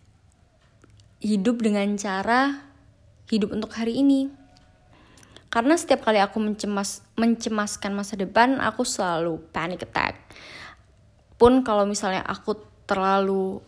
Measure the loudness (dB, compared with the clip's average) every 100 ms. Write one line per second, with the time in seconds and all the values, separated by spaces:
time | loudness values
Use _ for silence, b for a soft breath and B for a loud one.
0 | _ _ _ _ _ _ _ _ -20 -20
1 | -20 _ -2 0 0 0 0 0 0 -2
2 | -4 -4 0 2 2 -2 -12 -20 _ _
3 | _ _ -4 -2 -2 -4 -8 -6 -4 2
4 | 4 4 0 -8 -20 -20 _ _ _ b
5 | b b b b b -2 2 2 2 0
6 | 2 2 2 0 -4 -4 -4 -4 -4 -8
7 | -10 -2 0 0 -2 -4 -4 -6 -6 -6
8 | -6 -6 0 2 4 2 -2 -2 -4 -2
9 | -2 0 -2 -4 -8 -8 -6 -8 -8 -4
10 | -4 -6 -18 B B B B B _ _
11 | _ _ _ 4 6 6 4 2 2 0
12 | -2 -4 -4 -6 -4 -6 -8 _ -4 0
13 | 2 2 2 0 -2 -6